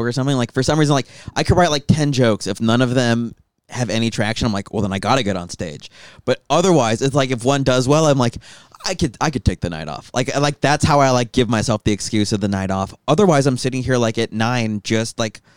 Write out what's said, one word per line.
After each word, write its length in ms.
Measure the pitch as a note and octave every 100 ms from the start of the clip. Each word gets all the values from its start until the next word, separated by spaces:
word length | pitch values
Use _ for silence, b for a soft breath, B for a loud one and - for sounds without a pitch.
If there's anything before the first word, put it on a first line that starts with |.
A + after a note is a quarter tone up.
| A#2
or 40 |
something, 240 | B2 C3+ C3
like, 160 | A#2
for 100 | C3
some 160 | C3 D#3
reason, 160 | D3
like, 140 | C#3 - B B -
I 60 |
could 140 | D#3 F3+
write, 140 | F3
like, 140 | D3 -
ten 260 | D#3 D3
jokes. 340 | B2+ A#2 G2+ F#2+
If 140 | -
none 220 | A2+ A#2+
of 120 | B2
them 400 | B2+ A#2+ A#2 A#2 - _ _ _
have 200 | A#2+ A2+
any 200 | A2+ A2+
traction, 340 | - G#2+ A2 B2
I'm 60 |
like, 200 | G2+ -
"Well, 100 | G#2+
then 100 | G2+
I 60 | G2
gotta 240 | G2 C3+
get 140 | G2+ F#2
on 120 | E2+
stage." 420 | - F2 D2 - B B B
But 180 | - - -
otherwise, 500 | D#3 F#3+ D#3+ A2+ A2+
it's 140 | C3+
like, 160 | C#3+ C3
if 140 | B2
one 180 | B2 C#3
does 260 | C3 B2+ B2+
well, 180 | D3+ D#3
I'm 120 | C#3
like, 180 | A#2+ - B B B -
"I 100 | -
could, 220 | F#3+ D3 -
I 100 | C#3+
could 140 | C3
take 160 | - F2+
the 100 | F2
night 180 | D#2+ D2+
off." 220 | C#2 -
Like, 220 | B2 C3 C#3
like, 240 | D3 -
that's 240 | C3+ D3
how 160 | D3 C#3+
I, 100 | C3+
like, 220 | B2 A#2
give 160 | B2+ A2+
myself 340 | A2+ G#2 G#2+
the 80 | A2
excuse 400 | G2+ - A2 G#2
of 80 | G#2+
the 80 | G2+
night 220 | G2 F#2+
off. 220 | F#2+ G2 - -
Otherwise, 380 | D#3 G3 D3 C3+
I'm 100 | B2
sitting 260 | C3 B2+
here, 140 | B2+ B2
like, 220 | A2+ A2+
at 140 | A2+
nine, 480 | A2 A2+ B2 A2 G#2
just, 340 | - A2 A2+ -
like, 220 | A2 - b